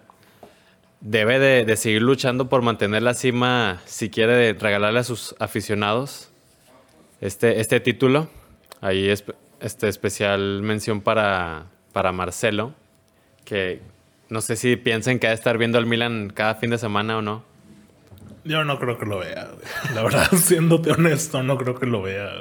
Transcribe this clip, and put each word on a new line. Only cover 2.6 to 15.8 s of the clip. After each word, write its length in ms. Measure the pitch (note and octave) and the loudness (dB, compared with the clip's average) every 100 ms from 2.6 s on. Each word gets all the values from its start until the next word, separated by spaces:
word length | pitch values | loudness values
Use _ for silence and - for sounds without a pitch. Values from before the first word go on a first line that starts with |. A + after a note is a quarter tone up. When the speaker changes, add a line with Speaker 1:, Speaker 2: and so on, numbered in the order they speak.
Speaker 1:
mantener 420 | A#2 A2+ G2+ G#2+ | 2 0 0 2
la 100 | A#2+ | 0
cima 640 | B2 C3 A#2+ B2 B2 G#2 F2+ - | 0 0 2 2 2 0 -4 -12
si 240 | - A2 | -8 -6
quiere 440 | A2+ A2+ B2 A2+ | 0 4 4 4
regalarle 460 | G2+ G#2 G2+ G#2 A#2+ | 2 0 2 2 0
a 40 | |
sus 320 | A#2+ A2+ - - | -2 -8 -10 -8
aficionados 880 | G#2+ G#2+ G2 G#2 G#2 A#2 C#3 - - _ _ _ _ _ _ _ _ - | -6 -6 -4 -2 0 -2 -4 -12 -20 _ _ _ _ _ _ _ _ -10
este, 380 | G2+ - A#2 G#2+ | -10 0 0 2
este 180 | A2+ B2 | 0 0
título. 480 | B2+ G#2+ C3 C#3+ D#3+ - _ - _ - | 0 2 2 2 -2 -14 _ -20 _ -8
Ahí 280 | G2 F#2+ G2 | -2 0 0
es, 140 | G2+ - - _ - | -2 -4 -18 _ -14
este, 260 | A2 - G#2+ | -12 -4 -4
especial 760 | - G#2 - G2+ G2 G2 G2 | -2 -6 0 0 0 0 -2
mención 400 | G#2+ G#2+ A#2 G#2 | -2 -4 -4 -2
para, 640 | A#2 A2 G2+ F#2 E2+ D#2 F#2 _ _ | 0 2 2 0 -4 -8 -14 _ _
para 180 | G2 F#2 | -2 -2
Marcelo, 600 | F2+ F2+ - A2+ G#2 B2 - _ _ _ _ _ _ - | -2 -6 -2 -2 -2 -6 -10 _ _ _ _ _ _ -8
que 360 | G2+ F#2 D2+ - _ _ _ - | -4 -4 -6 -14 _ _ _ -10
no 120 | A2 | -8
sé 140 | - A2+ | -4 -2
si 200 | B2 A#2 | 0 2
piensen 440 | A#2+ A2+ B2+ B2+ | 0 0 0 0
que 80 | A2+ | 0
ha 20 | |
de 40 | A2+ | 0
estar 220 | B2 A2+ | 0 0
viendo 200 | A#2 | 2
al 80 | A#2+ | 2